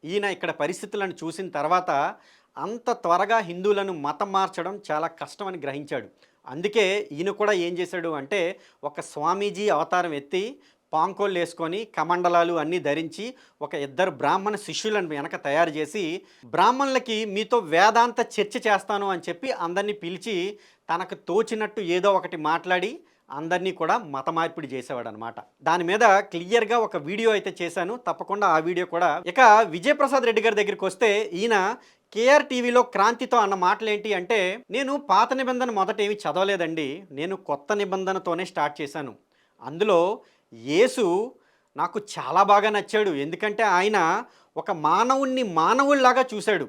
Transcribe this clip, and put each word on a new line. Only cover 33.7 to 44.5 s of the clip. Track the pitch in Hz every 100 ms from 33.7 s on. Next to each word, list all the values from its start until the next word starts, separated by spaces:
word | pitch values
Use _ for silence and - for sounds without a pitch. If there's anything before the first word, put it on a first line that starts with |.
| 208 220
ఏంటి | 208 208
అంటే, | 196 180 226 180 208 -
"నేను | 214 269 285 285
పాత | 190 240
నిబంధన | 262 254 247 247
మొదట | 208 190 208
ఏమీ | 208
చదవలేదండి, | 208 165 156 196 196 165 160 143 156 190
నేను | 139 170 190
కొత్త | - 143 -
నిబంధనతోనే | 202 196 190 190 190 180 170
స్టార్ట్ | 180 - 147 147
చేశాను. | 147 160 139 104 _ _ _ _
అందులో | 123 160 214 175 175 233 _ _ _ 113
యేసు | 117 156 247 254 196 175 233 - _ _ _ -
నాకు | 170 220 - -
చాలా | 127 165
బాగా | 196 202 208
నచ్చాడు, | 208 202 214 208
ఎందుకంటే | 143 143 175 214 208
ఆయన | 220 180 196 208 165 190 247 _ _